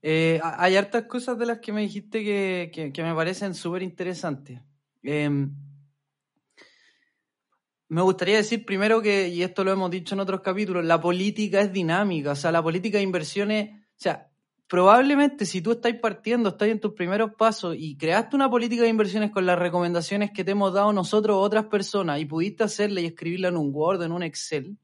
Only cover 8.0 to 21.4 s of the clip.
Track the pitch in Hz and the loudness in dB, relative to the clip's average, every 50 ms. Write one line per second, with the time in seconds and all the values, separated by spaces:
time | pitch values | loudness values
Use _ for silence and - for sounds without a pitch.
8 | 185 185 190 190 180 180 208 220 208 214 233 220 214 - 196 190 202 214 226 226 | 2 2 2 2 2 2 2 2 2 0 -2 -4 -4 -4 -2 0 2 4 2 4
9 | 220 214 202 196 190 175 175 175 175 185 180 - 190 190 196 196 190 180 170 190 | 4 2 2 2 0 0 -2 -2 -4 -2 -2 -2 0 0 2 0 0 -2 -4 -6
10 | 165 - 196 196 196 185 190 190 - 190 185 196 214 190 185 175 165 165 165 165 | -6 -6 -4 -4 -2 -2 -4 -4 -2 -4 -2 -2 -2 -2 -2 -2 2 2 2 2
11 | 165 175 175 180 190 208 208 - 214 202 185 196 208 202 185 196 180 160 165 185 | 4 0 0 2 0 -2 0 -2 -4 0 2 2 2 2 0 -2 0 0 2 2
12 | 208 202 180 156 139 143 143 139 143 170 165 165 156 165 165 190 180 226 208 208 | 0 0 -2 -2 -2 -2 -4 0 0 2 2 2 2 0 -2 -2 -4 0 0 0
13 | 196 190 180 175 156 147 - 196 202 208 214 214 208 214 - - _ _ _ _ | 0 0 -2 -2 -4 -4 -4 -4 -2 0 0 -2 -2 -4 -10 -20 _ _ _ _
14 | - 185 147 - - _ _ _ _ _ _ _ _ _ - 180 185 190 214 247 | -4 -4 -4 -4 -10 _ _ _ _ _ _ _ _ _ 2 6 8 8 8 8
15 | 269 277 285 285 294 285 285 - 208 - - 185 160 214 233 233 - 240 240 240 | 8 6 4 4 4 4 2 0 -6 -4 -2 -2 0 0 0 2 0 -2 -2 0
16 | - 220 196 - _ 214 240 240 233 196 - - 208 214 226 214 - 208 214 - | -2 -4 -4 -4 _ -2 0 2 2 0 0 2 0 0 0 0 -2 -4 -4 -2
17 | 180 175 190 208 226 214 214 - 220 226 214 - - 175 165 - 156 156 143 139 | -4 -2 0 0 0 -2 0 2 2 2 2 0 -6 -6 -6 -6 -8 -10 -10 -4
18 | - 160 170 208 226 220 - 277 269 262 220 240 233 240 233 233 233 226 226 220 | -2 2 2 2 0 0 0 2 2 2 2 2 0 0 0 2 2 2 4 2
19 | 214 190 180 220 214 208 214 202 185 180 180 175 180 175 170 180 175 175 175 170 | 0 0 0 -2 -2 0 0 0 2 2 2 2 2 0 0 0 0 0 0 -2
20 | 160 - 196 202 208 202 208 - 185 175 196 208 202 190 180 202 202 214 208 196 | -2 -2 -2 -2 -2 -2 -4 -4 -2 -2 0 2 0 2 2 4 2 4 2 2
21 | 175 147 - 214 208 214 208 190 | 0 2 0 2 2 4 2 4